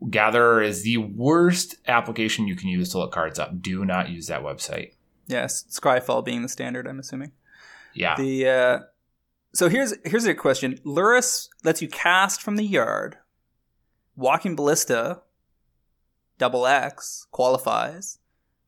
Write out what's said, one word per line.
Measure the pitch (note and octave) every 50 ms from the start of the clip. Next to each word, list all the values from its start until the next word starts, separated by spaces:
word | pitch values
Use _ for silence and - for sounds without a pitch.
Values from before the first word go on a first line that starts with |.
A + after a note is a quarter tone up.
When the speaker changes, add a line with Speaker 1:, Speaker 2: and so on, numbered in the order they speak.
| - A#2
Speaker 1:
Gatherer | F#2+ G#2+ G#2+ A2 A2 A#2+ A#2+ A#2 A#2 A2+
is | G#2+ G#2 G2+ F#2
the | G2+ A2+ A#2+
worst | A#2 G#2+ G#2 G2+ A2 A#2+ C#3 D#3+ E3+ F3 F3 F3+ F3+ - - - _ -
application | - B2 A#2 A2+ - A2+ A2+ A2 A2 - - A2 G2+
you | F#2
can | F2+ F#2+ F#2+
use | F#2 F2+ F2+ F2+
to | - F#2
look | E2+ D#2+
cards | - F2 E2 D#2+ C#2+ E2
up. | D2 C2+ F2 F2+
Do | F2+ F#2+ F#2 F#2 G2
not | F#2+ F2+ F#2 F#2 E2+
use | F2 E2+ D#2+
that | E2 D#2+ D2
website. | C#2+ D2 C#2 - - - D#2 D#2+ - - _ _ _ _ _ _ _ -
Speaker 2:
Yes, | B2+ A#2+ B2 B2 - - - -
Scryfall | - - - D3 B2+ B2 B2 - B2 A#2+ A#2
being | B2+ A#2+ A#2+
the | A#2+ -
standard, | - - B2+ B2 B2 B2 B2+ C3+
I'm | C3+ C3+
assuming. | C3 - - C3 C#3 D3 - _ _ _ _ - - - - - - - -
Speaker 1:
Yeah. | - F2 E2+ D#2+
Speaker 2:
The, | - C3+ C3+ C3 C3 C3 C3
uh, | C3 B2+ B2+ B2+ B2 - - _ _ _ _ _ _ _ _ _ _ _ _ _ -
so | - F3+ E3+
here's, | F3 C4 C#4 A#3 - - -
here's | D#3+ F3 A#3 A3+
a | G#3 D#3
question. | - - D3+ C3 - - B2+ C3 B2+ -
Lurrus | D3 C#3+ D#3+ F#3+ G#3+ A#3+ B3+ A#3+ - - - - - _ _
lets | - D#3+ D#3+ -
you | E3 D#3
cast | - - - E3 F3+ F#3 G3 G3 - -
from | - - G#3
the | G#3+ G#3+
yard. | G#3 G3 C#3+ A2+ A2+ G#1 G1+ G1+ - - _ _ _ _ _ _ _ _ _ _ _ _ _ _ _ _ _ _ _ -
Walking | C#3 B2+ B2+ D3+ E3+ - G3 E3+
Ballista, | D3 D3 C#3+ D#3 D3 - - B2+ A2+ A#2 C#3 F3+ - _ _ _ _ _ _ _ _ _ _ _ _ _ _ _ _ _ _ _ _ _ _ _ -
double | C3 B2 B2+ B2 B2
X, | B2+ C#3+ C#3 B2 A#2+ - - - - - - - _
qualifies, | - - B2+ B2+ C3 B2+ - A2+ A2 A2 A#2 B2 D#3 F3 G3 - - _ _ _ _ _ _ _ _ _ _